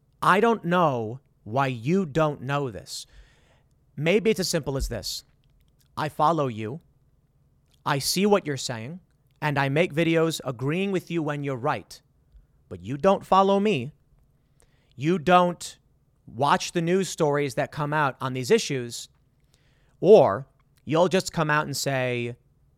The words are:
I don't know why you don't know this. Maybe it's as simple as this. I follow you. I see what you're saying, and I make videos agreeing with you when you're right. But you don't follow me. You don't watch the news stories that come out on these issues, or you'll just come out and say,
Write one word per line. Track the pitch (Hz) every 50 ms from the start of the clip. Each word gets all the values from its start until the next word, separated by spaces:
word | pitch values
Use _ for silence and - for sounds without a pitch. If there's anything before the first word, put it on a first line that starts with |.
| _ _ _ _
I | - 156 180 202
don't | 226 233 226 - -
know | 170 175 180 170 151 131 120 110 107 123 135 - _ _ _ _
why | 107 110 135 139 135
you | 127 113 110 143 180 196 190
don't | 151 123 160 156 151 143 -
know | 120 131 143 143 143 123
this. | 95 - - - - - - - - - - _ _ _ _ _ _ _ _ _ _ _ _ _ _
Maybe | 139 147 165 196 220 175 220
it's | 214 190
as | 175 -
simple | - 165 131 147 135
as | 131 - -
this. | 117 101 - - - - - _ _ _ _ _ _ _ _ _ _ _ _ _ _
I | - 156 147
follow | - - 151 156 170 156 143 127
you. | 110 107 110 107 135 170 - _ _ _ _ _ _ _ _ _ _ _ _ _ _ _ _ _ _ _ _
I | 135 147 139
see | - - - 180 196
what | 208 202 185 -
you're | 147 139
saying, | 131 - - 123 110 110 135 170 185 - _ _ _ _ _ _ _
and | 151 151 143 139
I | 139 135
make | 139 151 185 -
videos | 143 160 170 165 165 160 165 165 156 - -
agreeing | 135 127 110 131 143 160 185 196 202
with | 190 170 - -
you | 170 165
when | 151 147 147 143
you're | 143 143 135
right. | 117 120 151 135 104 - - - - _ _ _ _ _ _ _ - _ _ _ _ _ _
But | 95 87 90
you | 104 139
don't | 147 143 190 196 190 190
follow | - 190 190 196 190 196 196
me. | 202 220 190 131 117 147 - _ _ _ _ _ _ _ _ _ _ _ _ _ _ _ _ _ _ _ _
You | - 135 160 185 175
don't | 135 180 180 180 180 175 170 - - - - _ _ _ _ _ _ _ _ _ _ -
watch | - 113 143 143 180 185 - -
the | - 175
news | 165 165 180 196 185 -
stories | - - 165 147 143 147 143 135 120
that | 147 135 -
come | - 151 147 147
out | 151 156 147 135 - -
on | - 131 127
these | 127 127 120
issues, | 220 226 - - 143 127 120 120 120 - - - _ _ _ _ _ _ _ _ _ _ _ _ _ _ _ _ _ _
or | - 175 220 185 131 104 98 123 143 - _ _ _ _ _ _ _
you'll | 117 147 160 180 175
just | 180 190 185 -
come | - 170 156 151
out | 151 151 151
and | 147 139
say, | - - 139 135 131 127 127 123 120 120 120 120 - _ _ _ _ _ _ _